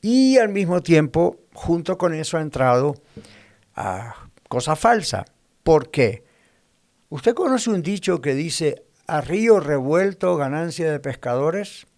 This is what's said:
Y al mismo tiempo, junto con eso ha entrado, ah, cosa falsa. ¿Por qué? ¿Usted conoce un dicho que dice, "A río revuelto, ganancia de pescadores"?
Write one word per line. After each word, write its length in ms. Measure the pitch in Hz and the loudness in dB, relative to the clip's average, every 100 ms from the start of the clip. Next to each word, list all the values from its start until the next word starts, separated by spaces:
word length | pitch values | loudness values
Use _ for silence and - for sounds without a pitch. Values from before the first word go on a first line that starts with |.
Y 380 | 208 254 262 262 | 2 4 6 4
al 100 | 220 | 4
mismo 320 | 202 185 180 | 0 0 -2
tiempo, 560 | 175 165 151 156 175 - _ | 4 4 4 2 0 -2 _
junto 460 | - - 170 170 185 | -10 -2 -2 -2 -2
con 160 | 180 | -2
eso 240 | 160 156 165 | -2 -4 -4
ha 20 | |
entrado, 540 | 156 127 131 123 143 143 _ - - - _ _ _ - | -4 0 2 4 2 -4 _ -20 -20 -20 _ _ _ -10
ah, 380 | 98 92 117 - - _ _ | -8 -8 -10 -16 -20 _ _
cosa 260 | - - | -6 -4
falsa. 520 | 156 226 233 160 98 98 _ _ _ | 0 2 2 0 -8 -8 _ _ _
¿Por 280 | - 160 135 | 2 2 2
qué? 340 | - 123 117 _ _ _ _ _ _ _ _ _ | 0 0 0 _ _ _ _ _ _ _ _ _
¿Usted 240 | 147 233 | -4 -2
conoce 340 | 240 359 262 226 | 0 0 -2 -2
un 140 | 202 | -4
dicho 400 | 165 202 185 175 | -4 -6 -2 -2
que 120 | 147 | -2
dice, 500 | 135 160 - 156 - _ _ - | -4 -4 -4 -4 -4 _ _ -6
"A 140 | 156 | -6
río 400 | 120 180 226 208 | -2 -2 4 4
revuelto, 760 | 147 147 131 160 190 185 185 175 | 4 -2 0 0 0 -2 -2 0
ganancia 520 | 139 147 170 160 160 | -2 -4 -6 -4 -4
de 80 | 151 | -4
pescadores"? 880 | 139 117 127 123 147 180 202 - - | -6 -8 -4 -2 -2 -4 -8 -14 -20